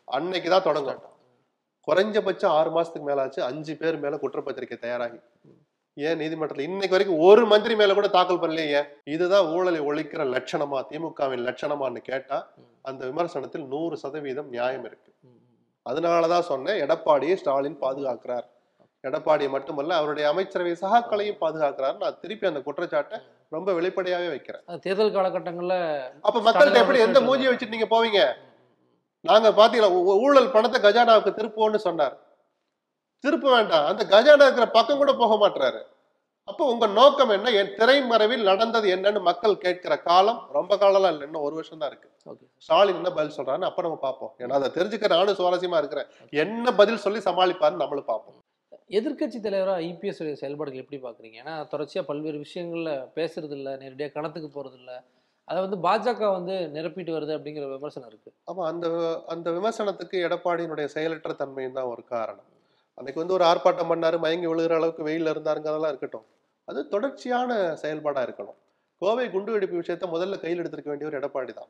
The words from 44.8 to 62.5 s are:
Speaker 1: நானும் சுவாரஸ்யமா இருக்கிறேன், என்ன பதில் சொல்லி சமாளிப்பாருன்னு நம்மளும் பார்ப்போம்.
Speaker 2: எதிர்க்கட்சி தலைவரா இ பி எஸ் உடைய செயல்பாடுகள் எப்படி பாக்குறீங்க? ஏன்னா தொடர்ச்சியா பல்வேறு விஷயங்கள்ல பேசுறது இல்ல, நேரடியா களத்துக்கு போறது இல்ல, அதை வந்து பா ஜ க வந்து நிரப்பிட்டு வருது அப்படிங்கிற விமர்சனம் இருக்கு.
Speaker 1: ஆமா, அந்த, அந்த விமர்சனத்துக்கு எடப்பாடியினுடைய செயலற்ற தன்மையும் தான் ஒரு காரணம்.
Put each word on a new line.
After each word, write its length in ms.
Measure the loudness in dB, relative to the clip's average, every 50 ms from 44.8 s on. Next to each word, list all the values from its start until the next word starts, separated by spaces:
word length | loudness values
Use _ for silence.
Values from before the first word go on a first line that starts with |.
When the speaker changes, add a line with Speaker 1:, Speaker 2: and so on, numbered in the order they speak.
| -2 -2 -2 -2 0 2
Speaker 1:
நானும் 280 | 2 4 2 2 0 0
சுவாரஸ்யமா 440 | 0 0 0 0 -2 0 0 0
இருக்கிறேன், 280 | -2 -2 -4 -8 -8 -10 _ _ -20 -6 -2
என்ன 400 | -2 -2 -2 -2 -2 -2 0 4
பதில் 300 | 6 4 4 4 -2 -2
சொல்லி 180 | -4 -4 -2
சமாளிப்பாருன்னு 600 | -2 -2 0 2 2 2 2 2 0 0 0 0 -4
நம்மளும் 260 | -4 -4 -8 -4 -4
பார்ப்போம். 280 | -6 -6 -6 -12 -20 _ _ _ _ _ _ _ -20 -20 _ -4
Speaker 2:
எதிர்க்கட்சி 500 | -4 -2 -2 -2 -6 -4 -6 -6 -6 -8
தலைவரா 340 | -8 -4 -2 -2 -2 -2 -2 -4
இ 120 | -4 -8 -10
பி 140 | -8 -10 -10
எஸ் 120 | -8 -8
உடைய 160 | -8 -10 -8
செயல்பாடுகள் 460 | -8 -10 -10 -10 -8 -10 -10 -10 -14
எப்படி 160 | -14 -14 -16 -14
பாக்குறீங்க? 380 | -14 -14 -16 _ -20 -20 -20 -18
ஏன்னா 160 | -16 -14 -12 -12 -12 -10
தொடர்ச்சியா 320 | -8 -10 -8 -8 -8 -8 -8
பல்வேறு 340 | -6 -8 -8 -8 -8 -10 -10
விஷயங்கள்ல 540 | -12 -12 -12 -12 -12 -10 -8 -8 -6 -6 -8 -8 -10 -12 -8
பேசுறது 420 | -8 -8 -8 -8 -10 -12 -12 -12
இல்ல, 140 | -12 -10 -10 -12
நேரடியா 320 | -12 -14 -18 -12 -10 -10 -10
களத்துக்கு 380 | -8 -8 -8 -8 -10 -10 -14 -12
போறது 260 | -12 -12 -14 -14 -16 -20
இல்ல, 140 | -20 -18 -18 -18 -18 _ _ _ _ _ _ _ _ -8
அதை 120 | -6 -4
வந்து 160 | -4 -4 -6 -4
பா 140 | 0 0 0 0
ஜ 160 | 0 -2 -2
க 180 | 0 0 -2
வந்து 240 | -2 -2 -4 -6 -6 -6 -6 -6
நிரப்பிட்டு 420 | -8 -8 -10 -10 -10 -10 -10 -6
வருது 220 | -6 -6 -6 -6 -6
அப்படிங்கிற 320 | -8 -8 -10 -10 -10 -10 -10
விமர்சனம் 400 | -10 -10 -12 -12 -14 -14 -18 -18
இருக்கு. 220 | -20 -20 _ -20 _ _ _
Speaker 1:
ஆமா, 180 | -14 -10 -6 -6 -6
அந்த, 200 | -4 -4 -4 -4 -4 -2 -2 -4 -4 -6 -8 -10
அந்த 240 | -10 -8 -6 -4
விமர்சனத்துக்கு 640 | -4 -2 -2 -4 -4 -2 -4 -4 -4 -6 -10 -8 -4 -4
எடப்பாடியினுடைய 680 | -2 -2 -4 -2 -2 -2 -2 -2 -4 -6 -6 -6 -6 -6
செயலற்ற 460 | -6 -4 -4 -4 -6 -6 -8 -10 -8
தன்மையும் 440 | -6 -8 -8 -8 -8 -10 -8 -6 -6
தான் 140 | -6 -6
ஒரு 120 | -8 -10 -12
காரணம். 440 | -8 -6 -6 -6 -6 -10 -12 -18 _